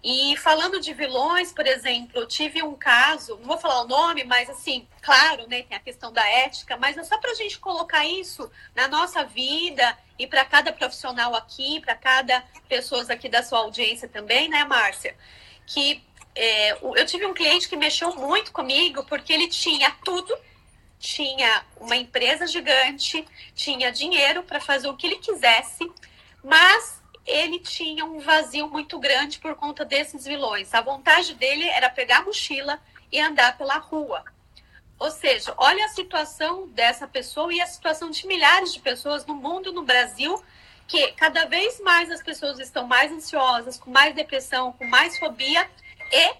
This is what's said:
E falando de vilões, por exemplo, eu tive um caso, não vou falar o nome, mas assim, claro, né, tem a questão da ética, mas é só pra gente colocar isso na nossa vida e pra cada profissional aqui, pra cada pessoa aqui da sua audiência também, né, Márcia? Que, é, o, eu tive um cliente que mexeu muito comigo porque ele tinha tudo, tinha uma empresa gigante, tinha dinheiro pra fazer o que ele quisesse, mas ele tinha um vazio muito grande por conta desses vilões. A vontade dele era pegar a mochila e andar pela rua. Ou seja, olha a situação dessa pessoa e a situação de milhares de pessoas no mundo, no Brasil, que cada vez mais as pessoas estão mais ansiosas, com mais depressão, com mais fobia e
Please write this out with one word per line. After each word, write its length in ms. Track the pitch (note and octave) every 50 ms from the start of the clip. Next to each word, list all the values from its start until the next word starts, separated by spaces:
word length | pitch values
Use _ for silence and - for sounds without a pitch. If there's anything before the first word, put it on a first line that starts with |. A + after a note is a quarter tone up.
| -
E 340 | A3+ B3+ C4 C#4 C#4+ D4
falando 420 | C#4+ - D#4+ D#4 D#4 E4 F4+ F#4+ F#4
de 120 | - D4+ D4+
vilões, 580 | - D4+ C4 B3+ B3 C4+ D#4+ F4 F4+ F4+ F4
por 140 | - - D4+
exemplo, 540 | C4 C4 C4 - C4 B3 A#3+ A#3+ - - B3
eu 80 | A#3
tive 340 | A#3 - - D4+ D4+ D4 D#4+
um 140 | D#4+ D4+ C#4+
caso, 640 | - - D4 A#3+ A#3+ B3+ D4 D#4 D4+ - - A3
não 100 | G3+ A#3
vou 100 | B3+ D#4+
falar 240 | E4 E4 D#4+ C4+ B3
o 60 | A#3
nome, 380 | A#3 C4 D4 E4 E4+ E4 D4 B3+
mas 220 | B3 B3 B3 B3
assim, 380 | - C#4 - - E4 C4 B3 - _ _ -
claro, 460 | - - C#4 C4 D4 D#4+ D#4 A#3 A3+
né, 160 | A#3 B3 A#3+ B3+
tem 120 | _ G#3+
a 40 | G3
questão 320 | _ - B3 _ - A#3
da 160 | A3+ A#3 A3
ética, 500 | G#3 A3 B3 C4 C#4 - - - - B3+
mas 200 | A#3+ B3 C#4 C#4+
é 60 | D4+ E4
só 140 | - G#4
pra 160 | A4 - B4+ A4+
gente 240 | A4+ A4 G#4 -
colocar 480 | - - G4 F4+ E4 E4+ E4 - D#4 D4+
isso 460 | D#4 F4 F#4+ F4+ - - - C4 - _ - - - _
na 120 | A#3 B3+
nossa 360 | C4+ C#4+ D4+ E4+ F4 - E4+ C#4+
vida 760 | B3 - A#3+ B3+ C4+ D4 D#4+ E4+ F4 C#4+ C4+ B3 A#3+ A3+ _ _ _ _
e 100 | - B3+
pra 180 | C4 - C4+ C4
cada 260 | - - C#4+ D4+ E4
profissional 640 | D#4 - C#4 B3 - - - - B3 A#3+ A#3 A#3+ A#3
aqui, 440 | A3 - _ - - C4+ C#4 D4+ D#4
pra 140 | - - A3+
cada 480 | - - C4+ C4 C4 C4 B3 B3+ B3 B3 - _ - _ _
pessoa 340 | C4 B3 B3+ - C#4 B3 A#3+ -
aqui 180 | A#3+ A#3 -
da 140 | B3 A3 A#3 A#3+
sua 160 | - B3+ A3+
audiência 480 | A3 G#3+ A3 A#3 A#3+ G#3+ A3+ - B3+
também, 400 | B3 _ G#3+ G#3 G#3 A#3 C4 D#4
né, 160 | D#4+ D#4 C#4+ C#4+
Márcia? 520 | C#4 C4+ A#3+ G#3+ G3 - - - - - _ - - - - - - - _ _
Que, 380 | - - C#4+ C#4 C#4+ D4 - _ _ _ - - _ _
é, 420 | - A3 A3+ G#3+ G#3+ G#3 G#3 G#3 -
o, 140 | - C4 -
eu 100 | A#3 E4
tive 200 | - - F4+ G4+
um 80 | G4 F4+
cliente 340 | - E4+ D4 D#4 F4 F4
que 80 | - F#4
mexeu 400 | D4+ D#4+ D4+ D4 - E4+ F4 F4+
muito 360 | D4+ B3+ C#4 E4+ G#4+ G#4+ -
comigo 520 | _ F4 C#4 B3+ C4+ D4 F4 F4 C4+ C#4 C4+
porque 280 | - D4+ C#4 - - D#4+
ele 140 | D#4 F4
tinha 440 | E4+ - - - E4+ D#4 C#4+ C#4 D4 D4 - -
tudo, 320 | F#4+ F4+ F4+ F4+ - A#4 C#5+ _ _ - _ _ _ _ _ _ _ _ _
tinha 680 | - - - - D4+ C4+ C4 C4 B3+ A3+ A3 G3+ - _ _ -
uma 160 | A3+ A#3 A#3+
empresa 500 | B3+ B3 - - B3 B3 B3 D4+ D4+ F4
gigante, 800 | E4+ E4+ F4 - D4 C4+ C4 C4 - C#4+ C#4 - - - D#4 D#4 - _ - - - _
tinha 360 | - - D4 C#4 B3 B3+ B3
dinheiro 520 | A#3+ - - F4 F4 D4+ C#4 C#4 D#4+ F4+ F4
pra 160 | - - C#4+
fazer 280 | - - C#4 C4+ B3
o 80 | C#4 C4+
que 120 | - -
ele 100 | E4 G4
quisesse, 720 | F#4 - - G4+ D4 - A#3+ A3+ A3+ - - - - E4+ E4+ - - - - - - - - _ _ -
mas 580 | C4+ D#4 D#4+ F4 F#4 G4+ A4+ A4+ - - - _ _ - - _
ele 340 | - - D4 E4 E4 E4+ F4
tinha 460 | - - - - E4+ D#4 D#4 D#4 D#4
um 140 | E4 D#4+ D#4
vazio 500 | C#4+ D#4+ D#4 D#4 D#4 - - D4 D4+ D4+
muito 300 | C#4+ D#4 D4 - - D4+
grande 400 | B3 - - C4 D4 D4 D4+ -
por 160 | - D#4+ D4
conta 280 | - D4 D4 C#4+ - D4+
desses 420 | - C#4 C#4 D4+ D4 - C#4 -
vilões. 480 | C4+ D4 C#4+ C#4 A3+ G#3 G3+ G3 - -
A 80 | A3+
vontade 520 | A#3 B3+ C#4 C4+ - D#4+ D#4 F4 F4 F4 D4
dele 340 | A#3 B3+ C4 C#4+ D4+ E4 F4
era 200 | - D4 C4 B3+
pegar 300 | - - B3 A#3+ B3 C4+
a 40 | F#4
mochila 560 | G4 G#4+ - - - D4 C#4 C#4 D4 D4+ D4+ _ _ _ - _ _
e 80 | - D4
andar 380 | D4+ D#4+ D4+ C#4+ B3 B3 B3+
pela 200 | - D4 C4+ C#4
rua. 460 | D#4 D#4 - D#4+ D#4 D4 B3 F#3 E3 - - _ _ _ _ _ - _ _ _ - _ - _ _
Ou 120 | B3 D#4
seja, 420 | D4+ - - D4 B3 A3 - - -
olha 260 | - B3+ C#4 F4+ G4+ G#4+
a 60 | G#4+
situação 760 | - - F#4 F#4 - D#4+ D4+ D4+ - - D#4 D#4+ F4 F#4+ F#4+ D#4
dessa 360 | A#3+ - A#3 A#3+ A#3+ - D4
pessoa 480 | C4+ _ C4 B3+ - - D4 D#4 F4 F4
e 60 | F4+
a 80 | F4
situação 420 | F4 - - - E4 D#4 D#4+ E4+ D#4+
de 160 | D4+ - -
milhares 480 | F#4+ F#4+ F4 D4+ C#4+ E4+ F#4+ F#4+ F4 -
de 60 | -
pessoas 460 | _ C4+ B3 B3 - C#4+ D4 D4 C#4+
no 100 | - D4+
mundo, 380 | C#4+ B3 C#4+ F4 F#4+ F#4+ F#4+ F4
no 100 | F4 D#4
Brasil, 580 | B3+ B3+ B3 B3 A#3+ - - C4+ D#4 F#4+ - - _ _ - - - - _ _
que 240 | - - D#4+ C#4 - -
cada 320 | - D#4 D#4+ D#4 D#4+ E4
vez 340 | D#4+ E4 F4 G4 A#4 B4 -
mais 280 | G4+ F4+ F4 E4+ F4 E4
as 140 | E4+ - -
pessoas 340 | E4 D#4 - D4+ C#4+ C#4 C4
estão 280 | C4+ - _ C4+ B3
mais 240 | A#3+ B3+ B3 C#4 D4
ansiosas, 640 | D#4+ D#4 - - - D4+ C4 B3+ B3 A#3 A#3 B3+ B3
com 140 | - - B3+
mais 240 | B3 C4+ C#4+ D#4 D#4
depressão, 560 | D#4 D4+ - C#4 C4+ C4 - - B3+ B3+ B3
com 140 | B3 _ B3
mais 340 | A#3 B3 B3+ D#4 F4 - -
fobia 500 | E4 D#4 A#3 - C4+ C4+ D4+ E4+ F#4 F#4 - - - - - _ - -
e 240 | B3+ C#4 E4 F#4 B4+